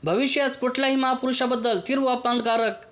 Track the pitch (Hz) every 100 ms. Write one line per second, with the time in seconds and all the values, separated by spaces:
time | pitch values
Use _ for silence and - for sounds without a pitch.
0 | 151 196 269 285 269 254 254 254 269 269
1 | 262 254 254 254 254 247 233 202 175 269
2 | 262 247 247 240 226 226 226 - -